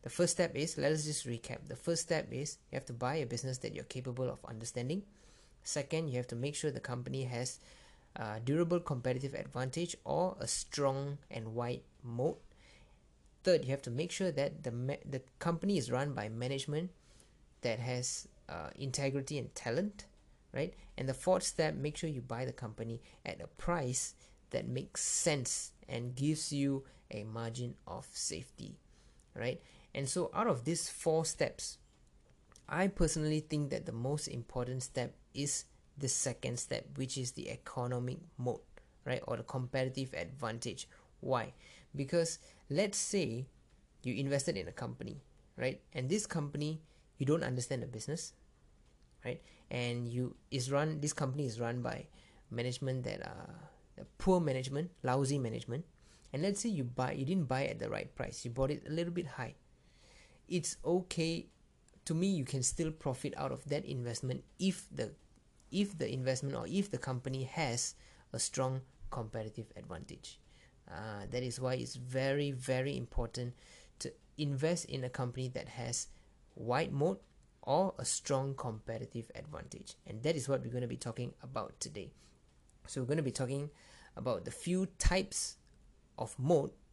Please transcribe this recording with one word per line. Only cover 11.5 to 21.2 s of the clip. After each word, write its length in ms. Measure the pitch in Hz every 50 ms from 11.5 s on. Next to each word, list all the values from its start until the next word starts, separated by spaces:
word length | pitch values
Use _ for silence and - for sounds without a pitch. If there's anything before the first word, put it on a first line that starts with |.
| 110
wide 240 | 120 120 120 127 151 - - - - -
moat. 360 | 123 117 117 127 160 220 - - - - - - - - - - - - - - - - - - - - - -
Third, 200 | - 180 156 -
you 80 | 127 135
have 100 | 139 -
to 80 | 131
make 220 | 117 127 160 180 -
sure 180 | - 196 185
that 320 | 156 135 139 147 - 151 -
the 80 | 123
ma-, 320 | 117 120 123 131 143 - -
the 160 | 139 135 131 - - - -
company 360 | - 170 165 165 - 196 202
is 140 | 175 123 117
run 220 | 123 123 139 147 135
by 160 | 117 104 107
management 640 | 110 113 120 127 139 135 135 - 147 151 170 185 - - - - - - - - - - - - - - -
that 180 | 120 113 113
has, 480 | 120 127 127 123 123 - - - - - - - - -
uh, 220 | 76 85 78 - -
integrity 600 | - - 135 127 - 139 135 135 139 135 135 151
and 160 | 143 120 123 -
talent, 540 | - - 120 117 147 196 214 - - - - - - - - - - - _ -
right? 180 | - 147 180 - - - - -
And 120 | - 135 131
the 60 | 127
fourth 280 | 127